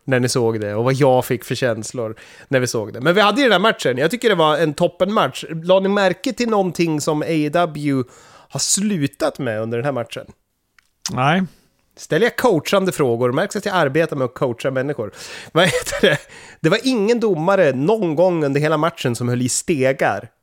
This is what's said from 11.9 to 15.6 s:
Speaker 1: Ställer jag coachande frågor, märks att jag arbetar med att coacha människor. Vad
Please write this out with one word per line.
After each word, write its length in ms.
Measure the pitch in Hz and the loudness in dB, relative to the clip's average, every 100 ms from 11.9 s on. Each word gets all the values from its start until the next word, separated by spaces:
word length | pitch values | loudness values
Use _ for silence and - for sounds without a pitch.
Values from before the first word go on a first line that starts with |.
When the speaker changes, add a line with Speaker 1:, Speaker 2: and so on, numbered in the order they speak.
| - | -16
Speaker 1:
Ställer 280 | - 151 226 | -2 0 0
jag 120 | - | 2
coachande 540 | 254 165 - 196 190 | 2 2 2 0 0
frågor, 400 | 160 135 117 123 | 0 0 2 0
märks 240 | 131 202 208 | 0 -2 -4
att 100 | 202 | -2
jag 100 | 185 | 0
arbetar 400 | 147 151 160 147 | 2 2 0 -2
med 100 | 127 | -4
att 80 | |
coacha 380 | - 135 117 139 | -2 -4 -2 -4
människor. 400 | 131 135 143 104 - - - - | -2 -4 -4 -8 -10 -16 -16 -4
Vad 140 | 156 | 0